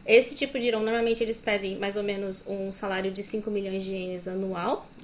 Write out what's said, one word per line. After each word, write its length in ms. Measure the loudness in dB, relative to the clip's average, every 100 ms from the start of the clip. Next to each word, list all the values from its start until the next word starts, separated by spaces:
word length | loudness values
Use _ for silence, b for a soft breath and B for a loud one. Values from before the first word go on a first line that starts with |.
| 8
Esse 280 | 8 8
tipo 240 | 0 -2 0
de 120 | 0
dom, 80 | 2
normalmente 420 | 2 2 2 2
eles 160 | 0 -2
pedem 380 | 0 0 0 -2
mais 180 | -2 -2
ou 80 |
menos 400 | -2 -2 -4 -6 -6
um 240 | -4 -4
salário 400 | -4 -2 0 -2
de 100 | -2
cinco 300 | -4 -4 -2
milhões 320 | -2 -2 -4
de 100 | -2
ienes 340 | -4 -4 -6 -4
anual. 600 | -4 -2 -2 -2 -2 -6 -16